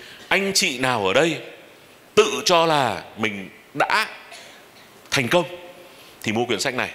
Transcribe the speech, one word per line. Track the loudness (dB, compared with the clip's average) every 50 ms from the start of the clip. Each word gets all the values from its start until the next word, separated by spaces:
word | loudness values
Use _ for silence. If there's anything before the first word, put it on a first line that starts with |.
| -18 -18 -20 -10 -4 -2
Anh | 0 0 0 0 0
chị | 0 0 0 0 0
nào | 0 0 2 2 2
ở | 4
đây | 4 4 4 2 0 -4 -8 -14 -18 -20 -20 -20 -20 -20 -20 -20 -20 -20 -14 0 4
tự | 4 4 4 2 -2 0
cho | 2 4 4 4
là | 4 4 2 2 0 -2 -4 -8 -12 -8
mình | -4 -4 -4 -4 -6 -12 -14 -16 -20 -20 -8 -4
đã | -2 0 0 0 0 0 -2 -6 -16 -20 -20 -20 -20 -20 -20 -20 -20 -20 -20 -20 -20 -20 -20 -20 -20 -10 -4
thành | -2 -2 0 2
công | 2 2 2 0 -6 -14 -16 -18 -20 -20 -20 -20 -20 -20 -20 -20 -16 -8
thì | -6 -2
mua | -2 0 0
quyển | 0 -2 -2
sách | -2 -2 -2
này. | -4 -4 -6